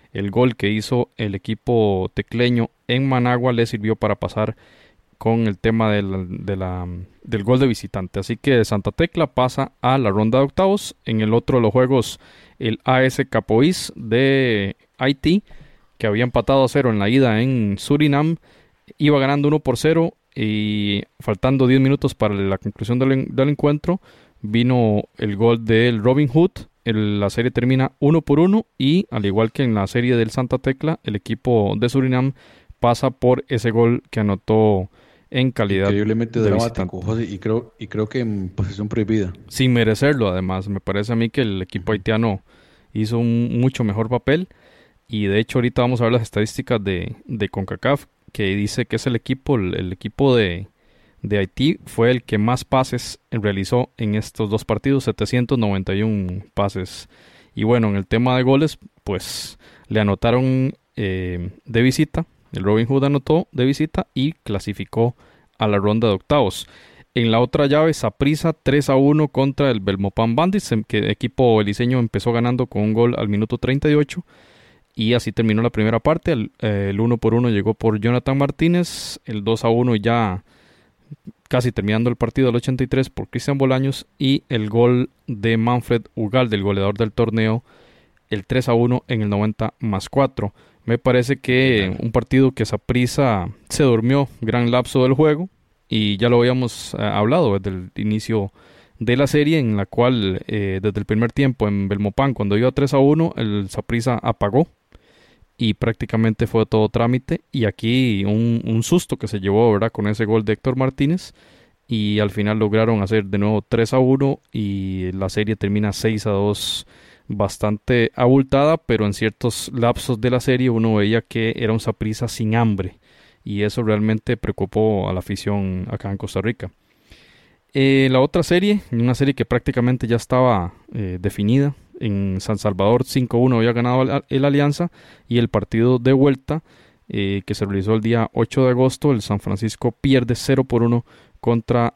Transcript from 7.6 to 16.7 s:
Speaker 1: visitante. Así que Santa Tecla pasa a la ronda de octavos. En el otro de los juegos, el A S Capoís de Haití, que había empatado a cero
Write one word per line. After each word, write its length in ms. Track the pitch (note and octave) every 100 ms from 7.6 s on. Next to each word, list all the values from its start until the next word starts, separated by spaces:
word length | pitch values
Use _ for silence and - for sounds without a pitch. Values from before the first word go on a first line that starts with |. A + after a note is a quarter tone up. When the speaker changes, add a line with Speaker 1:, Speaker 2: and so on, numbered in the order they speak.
| C3+
Speaker 1:
visitante. 540 | A2 - G2+ F#2 G2+
Así 160 | F#2+ A#2
que 280 | C#3 B2 G#2+
Santa 260 | G#2 G2+
Tecla 360 | - E3+ E3+ D3
pasa 440 | - B2+ - C3+ _
a 160 | B2 C3+
la 140 | A2+
ronda 280 | G2 A2 B2+
de 60 |
octavos. 500 | C#3 - F#3+ G3+ - - -
En 160 | A2
el 100 | G#2+
otro 240 | A#2 - C3+
de 60 |
los 100 | A2+
juegos, 480 | B2+ B2+ C3 - - - - - _
el 220 | A#2 A2+
A 180 | - C3
S 240 | C3 - C3
Capoís 640 | A2+ - A2 A#2 A2+ - -
de 800 | A2+ A#2 C3+ C3+ B2+ G#2+ G2 - _ -
Haití, 440 | C3 C#3 D3 G3 - - - _ _ _
que 100 | A2
había 180 | G#2
empatado 400 | B2 B2 A2+ C3+
a 40 |
cero 220 | C3